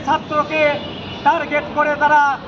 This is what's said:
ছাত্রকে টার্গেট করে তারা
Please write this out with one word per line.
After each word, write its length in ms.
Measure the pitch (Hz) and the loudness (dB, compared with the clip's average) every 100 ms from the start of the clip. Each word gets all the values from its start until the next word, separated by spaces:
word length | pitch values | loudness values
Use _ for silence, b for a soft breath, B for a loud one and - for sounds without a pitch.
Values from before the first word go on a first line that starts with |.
| - | -2
ছাত্রকে 560 | 302 - 302 294 311 294 285 - - - - | -2 0 -2 -2 0 0 0 -6 -12 -12 0
টার্গেট 440 | 269 330 285 294 294 | 2 2 0 -4 -2
করে 180 | 294 302 294 | 0 0 2
তারা 260 | 294 302 285 269 | 4 4 4 0